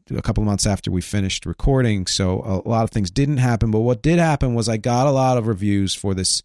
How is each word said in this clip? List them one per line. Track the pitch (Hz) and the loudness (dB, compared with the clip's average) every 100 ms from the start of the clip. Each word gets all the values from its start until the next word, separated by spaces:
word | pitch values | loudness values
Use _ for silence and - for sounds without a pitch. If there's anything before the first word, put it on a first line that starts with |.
| - - | -10 -6
a | |
couple | - 104 | -2 0
of | 104 | 0
months | 101 110 | 0 0
after | 98 - | 0 -2
we | 90 | -4
finished | - 104 95 - 85 | -2 -2 -2 -4 -8
recording. | 82 139 135 120 101 90 | -2 2 2 2 0 -2
So | - 95 92 - 95 110 | 0 0 -2 -2 -4 0
a | |
lot | 113 | 0
of | 113 | 0
things | 113 92 | -2 -2
didn't | 135 143 139 | 0 0 2
happen, | 127 113 113 | 2 2 2
but | 107 | 2
what | 120 117 | 2 0
did | 151 175 | 2 2
happen | 165 143 131 117 | 2 2 0 0
was | 113 | -2
I | 110 | -2
got | 123 120 143 | 0 2 2
a | |
lot | 135 127 123 | 2 2 2
of | 113 | 0
reviews | 95 104 101 95 | 0 0 2 0
for | - 104 92 | -2 -4 -2
this | 90 - | -2 -2